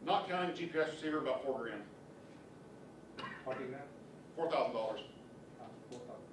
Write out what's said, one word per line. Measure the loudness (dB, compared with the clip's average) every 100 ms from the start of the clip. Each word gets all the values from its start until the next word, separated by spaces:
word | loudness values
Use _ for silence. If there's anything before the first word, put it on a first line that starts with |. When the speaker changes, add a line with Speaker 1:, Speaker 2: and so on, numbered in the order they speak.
Speaker 1:
Not | 6 6 6
counting | 4 4
the | 2
G | 2
P | 4
S | 4
receiver, | 4 2 4
about | 4 2 2
four | 0
grand. | 0 -4 -6 -12 -14 -14 -14 -14 -14 -14 -14 -14 -14 -14 -14 -8 -8 -6 -4
Speaker 2:
Forty | -2 -2
grand? | -4 -8 -12 -14 -14 -10 0
Speaker 1:
Four | 6
thousand | 8 6 4
dollars. | 2 0 -6 -12 -14 -14 -14 -12
Speaker 2:
Ah, | -12 -12 -10
four | -10 -8
thousand. | -10 -12